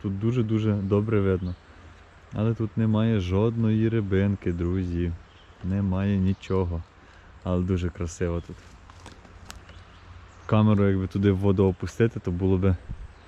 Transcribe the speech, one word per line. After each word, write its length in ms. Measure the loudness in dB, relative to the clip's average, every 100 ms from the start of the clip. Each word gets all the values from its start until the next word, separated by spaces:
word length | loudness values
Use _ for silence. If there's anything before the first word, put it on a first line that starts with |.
тут 180 | -6 -2
дуже-дуже 540 | -2 0 0 0 0
добре 460 | -2 0 0 2 0
видно. 360 | 2 0 -2 -8 -14 -20 -20 -20 -20 -20 -12
Але 200 | -4 -2
тут 240 | -2 -4 -2
немає 420 | 0 2 2 0
жодної 720 | 0 2 0 0 0 2 2
рибинки, 600 | 0 0 2 2 0 -2
друзі. 600 | -2 -2 -2 -2 -2 -2 -4 -12 -20 -20 -12
Немає 540 | -4 -2 0 0 0 2
нічого. 640 | 0 -2 -2 -2 0 -4 -10 -18 -20 -20 -20 -10
Але 200 | -2 -2
дуже 260 | 0 -2 -2
красиво 520 | -6 -10 -6 -4 -4 -8
тут. 80 | -16 -20 -20 -20 -20 -20 -20 -20 -20 -20 -20 -20 -20 -20 -20 -20 -20 -20 -20 0
Камеру, 420 | 4 6 4 4
якби 200 | 2 -2
туди 240 | 2 2
в 60 | 4
воду 280 | 2 4 2
опустити, 540 | 2 -6 0 0 0
то 120 | -6
було 260 | -2 2 2
би 180 | 2 0 -4 -14 -14 -18